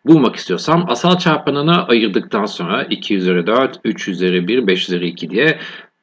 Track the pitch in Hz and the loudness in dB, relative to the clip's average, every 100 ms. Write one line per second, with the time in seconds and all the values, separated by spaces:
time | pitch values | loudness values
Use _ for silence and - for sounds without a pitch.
0 | - 160 113 - - 90 - 170 175 - | 4 6 6 0 -4 -4 0 0 0 0
1 | 175 - 165 151 - 143 156 175 - 117 | 2 2 2 0 0 0 2 2 2 2
2 | 107 104 - 107 104 - 90 117 - - | 2 0 -2 -4 -4 -6 -4 -4 -4 -6
3 | - 101 92 90 85 120 127 - 113 95 | -2 0 2 0 2 0 0 -2 -6 -4
4 | - 87 90 90 90 127 98 90 - 87 | -6 -2 0 0 0 0 0 0 -2 -4
5 | 87 - - 101 156 147 - - - _ | -6 -8 -6 0 0 0 -6 -18 -20 _